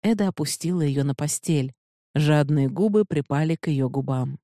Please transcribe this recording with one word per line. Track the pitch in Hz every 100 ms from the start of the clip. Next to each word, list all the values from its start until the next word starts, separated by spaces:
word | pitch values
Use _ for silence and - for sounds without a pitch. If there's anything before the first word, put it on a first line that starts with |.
Эда | 208 220 196
опустила | - 151 - 170 180
её | 147 139
на | 139 135
постель. | 147 - - 156 131 - _ _ _ 139
Жадные | 151 151 139 147 135
губы | 180 214 214 208
припали | 151 139 143 156 165
к | -
её | 139 131
губам. | 135 135 131 127 139